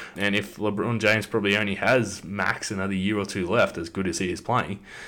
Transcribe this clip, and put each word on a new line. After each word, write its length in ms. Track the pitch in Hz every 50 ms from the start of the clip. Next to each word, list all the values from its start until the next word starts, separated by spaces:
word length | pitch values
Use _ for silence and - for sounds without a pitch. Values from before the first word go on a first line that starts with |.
| - - -
And 180 | 92 101 101 98
if 200 | 104 101 - -
LeBron 440 | - 101 104 101 101 92 117 117 110
James 260 | 107 107 107 110 104
probably 300 | - - 113 101 101 101
only 200 | 107 107 101 95
has 460 | - 95 107 127 127 113 98 95 - -
max 460 | 80 101 101 92 98 113 - - -
another 220 | 107 95 95 98 98
year 240 | 95 92 101 107
or 80 | 104 98
two 220 | 95 - 101 90
left, 320 | 85 104 117 98 - - -
as 100 | 82 -
good 180 | - 98 95
as 120 | 90 82 -
he 120 | 95 90
is 120 | - - -
playing, 380 | - 120 120 80 76 123 - - - - - -